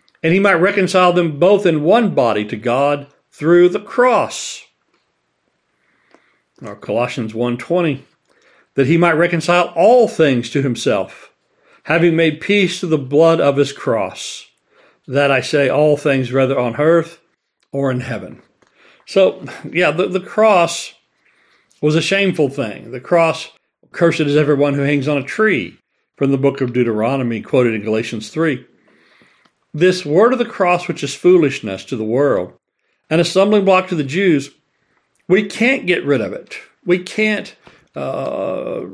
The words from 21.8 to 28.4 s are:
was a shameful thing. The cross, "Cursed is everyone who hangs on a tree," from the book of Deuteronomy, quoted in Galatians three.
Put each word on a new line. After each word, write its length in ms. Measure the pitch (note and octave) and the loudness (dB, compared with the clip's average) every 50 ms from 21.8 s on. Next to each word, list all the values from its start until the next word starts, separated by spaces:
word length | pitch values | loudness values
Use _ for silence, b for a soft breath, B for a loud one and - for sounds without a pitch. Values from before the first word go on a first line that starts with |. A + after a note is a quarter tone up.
was 140 | D#3 D3+ D3+ | -2 0 0
a 60 | D#3+ | 0
shameful 480 | D#3 - G3 G3 G3 F#3 - E3 D3 C3 | 0 0 0 0 0 0 0 0 -2 -2
thing. 420 | - D3 A#2+ G#2+ G2+ - G#2 A2+ | -2 -4 -8 -8 -8 -12 -14 -14
The 80 | B2 B2 | -14 -12
cross, 500 | - - F3+ E3+ E3 D#3+ - - - - - _ _ _ _ _ _ _ - | -4 0 0 2 2 2 0 -4 -10 -16 -20 _ _ _ _ _ _ _ -4
"Cursed 260 | - F3 E3+ E3 - | 0 0 0 2 0
is 160 | D3+ C#3+ C#3+ | 0 2 2
everyone 380 | D3+ D3+ D3+ D3 C3+ C#3+ C#3+ C#3 | 2 2 2 2 2 2 0 0
who 80 | C#3+ | 0
hangs 260 | C#3 C#3+ D3 C#3+ B2 | 0 0 0 0 0
on 100 | D3+ D3 | -2 -4
a 60 | C#3 C3+ | -4 -4
tree," 560 | - - - A3 G#3+ F3 A#2+ F2 D#2+ - _ _ _ _ _ _ _ _ | -6 -2 0 0 0 0 -2 -4 -8 -12 _ _ _ _ _ _ _ _
from 140 | - C#3+ C3+ | -2 0 0
the 60 | C#3 | 0
book 220 | C3+ C3+ C#3 C3+ - | 2 0 0 0 -2
of 140 | C3+ B2 A#2 | -4 -2 0
Deuteronomy, 680 | B2 A#2+ A#2 G#2+ G#2+ A2 B2 C#3 C#3 B2+ A#2 A#2 G#2+ | 0 0 0 0 -2 -2 -2 -2 -2 -2 -4 -4 -6
quoted 320 | G#2+ - - C3 B2 A#2 A2 | -4 0 2 2 2 2 0
in 100 | G#2 G2+ | -2 -4
Galatians 460 | G#2+ A2 A2 A2+ - B2 G#2+ G#2+ - | -2 -2 -2 -4 -4 -8 -10 -10 -8
three. 380 | - D#3+ | -4 -2